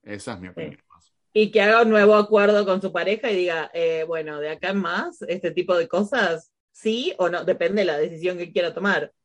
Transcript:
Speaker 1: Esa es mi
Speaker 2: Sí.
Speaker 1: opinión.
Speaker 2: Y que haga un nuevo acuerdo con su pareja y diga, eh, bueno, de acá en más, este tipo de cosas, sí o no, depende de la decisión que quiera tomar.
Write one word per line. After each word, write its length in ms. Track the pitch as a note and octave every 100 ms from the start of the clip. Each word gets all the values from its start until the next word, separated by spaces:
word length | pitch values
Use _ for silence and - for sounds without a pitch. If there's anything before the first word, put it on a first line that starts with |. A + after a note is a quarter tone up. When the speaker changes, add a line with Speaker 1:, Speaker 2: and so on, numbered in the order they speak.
Speaker 1:
Esa 320 | - G#2 -
es 60 | G#2
mi 80 | F#2
Speaker 2:
Sí. 40 |
Speaker 1:
opinión. 280 | F2+ D#2+ - _ _ _ _ _
Speaker 2:
Y 200 | G#3+ G#3+
que 100 | G#3+
haga 220 | G3+ A3+
un 60 | A3+
nuevo 240 | G#3+ G3+ G#3+
acuerdo 500 | G#3 G#3 G3+ G#3 G3
con 160 | F#3+
su 100 | G3
pareja 380 | E3+ F3 A3 B3
y 60 | G3
diga, 340 | F3+ E3 D3+
eh, 320 | E3+ E3 D#3+ D#3+
bueno, 320 | D#3+ D#3 D3+
de 100 | D3+
acá 200 | D#3 F3+
en 80 | G3
más, 400 | F3 F3+ E4+ - G3
este 240 | F3+ F3
tipo 260 | D#3+ F3 F3+
de 100 | E3
cosas, 640 | F3 G#3 B3+ F#3+ D#3+ - _ _
sí 420 | _ A3 A3+ D4+ -
o 100 | F3
no, 140 | F3
depende 380 | E3 F3+ E3+ G#3
de 40 | F#3
la 120 | D3
decisión 380 | D#3+ E3 F3 F3+
que 120 | F3
quiera 220 | G#3 E3+
tomar. 380 | D#3+ G3 F3 C#3+ _